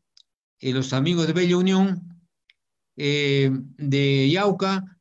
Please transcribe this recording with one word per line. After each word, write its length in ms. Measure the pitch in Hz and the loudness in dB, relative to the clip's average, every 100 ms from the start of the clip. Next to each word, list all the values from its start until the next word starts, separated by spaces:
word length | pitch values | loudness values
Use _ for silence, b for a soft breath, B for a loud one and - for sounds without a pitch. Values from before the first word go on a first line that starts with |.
| _ _ _ _ _ - | _ _ _ _ _ -10
eh, 120 | 131 | -4
los 200 | 131 131 | -4 -2
amigos 340 | 131 156 175 160 | -2 0 0 0
de 60 | |
Bella 240 | 165 180 180 | 0 0 2
Unión, 640 | 185 190 196 175 - - _ _ _ _ _ _ _ - | 2 2 2 -2 -10 -20 _ _ _ _ _ _ _ -6
eh, 540 | 143 143 143 139 135 135 139 - | -2 0 2 2 2 -2 -8 -8
de 540 | 143 139 139 135 135 | -2 0 2 2 2
Yauca, 680 | 180 202 190 190 190 190 _ | 2 0 0 -2 -4 -6 _